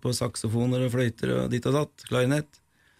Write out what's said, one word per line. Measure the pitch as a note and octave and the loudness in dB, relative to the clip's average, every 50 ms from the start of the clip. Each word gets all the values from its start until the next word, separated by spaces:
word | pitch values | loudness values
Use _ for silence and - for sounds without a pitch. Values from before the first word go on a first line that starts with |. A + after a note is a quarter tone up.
| - | -2
på | B2+ | -2
saksofoner | A#2+ - B2 A#2+ - - - A2+ A2 A#2 A#2+ B2+ B2+ B2+ B2+ | -2 0 -2 -4 -4 -4 -4 -2 0 0 2 2 2 2 0
og | B2 | 0
fløyter | A#2 C3 B2+ A#2 A#2 - - B2+ | 2 2 0 0 0 -2 -2 0
og | B2 B2+ B2+ B2 B2 | 0 0 0 0 -2
ditt | B2 A#2+ B2+ | -2 0 0
og | C3+ D3 | 2 0
datt, | D3 - _ - - - | 0 -2 _ -12 -8 -2
klarinett. | B2 B2 B2+ B2+ C#3+ D3+ D3+ - - - _ _ _ _ _ _ _ _ | 0 2 2 2 2 0 -2 -6 -12 -20 _ _ _ _ _ _ _ _